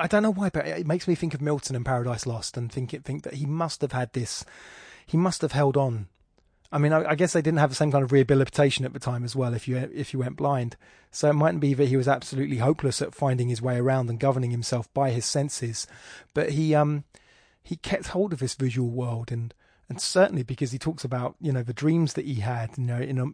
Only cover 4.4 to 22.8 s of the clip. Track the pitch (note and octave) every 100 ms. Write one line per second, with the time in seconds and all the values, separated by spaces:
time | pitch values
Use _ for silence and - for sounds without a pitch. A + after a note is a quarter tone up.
4.4 | - - - - - - - D#3 F#3 E3+
5.4 | D#3 C3 C#3+ C3+ C3+ A2+ G2 _ _ _
6.4 | _ _ _ D3+ D3 D#3 E3 D3+ F3 E3+
7.4 | D#3 D#3+ D3 C3 D3+ C#3 C3 C#3 B2 C#3
8.4 | C3+ - C#3+ - B2+ C3 C3 B2 A#2+ C3
9.4 | B2 A#2 - B2+ C3 - C3+ C3+ B2+ -
10.4 | C#3+ C#3 A#2+ - - - _ - D3+ D3
11.4 | D#3 F3 C#3+ C3+ C#3 C3+ B2+ C#3 - C3+
12.4 | C#3+ B2+ B2 D#3 C#3 - - - C#3+ B2+
13.4 | B2 A#2 B2 B2 B2 C3 A#2+ A2+ C#3 C3
14.4 | B2 A#2+ A2+ B2 G#2+ - C#3 A#2+ - D3
15.4 | C#3+ - A#2 A2+ - - - - - -
16.4 | - D3+ D#3 D3+ D3 D3+ C#3+ - _ _
17.4 | _ _ - E3+ - F#3+ - F#3 G3+ D#3
18.4 | B2+ - C3 A#2+ A#2+ A#2+ B2 A#2 A#2 A#2
19.4 | A#2 - _ _ - - - F#3+ G3+ D3+
20.4 | A#2+ C3 C3+ B2+ D#3 E3 C3 B2 B2 -
21.4 | D#3+ C3 A#2 A#2+ D3+ E3 D#3+ - D3+ B2
22.4 | G#2 A#2+ A2+ -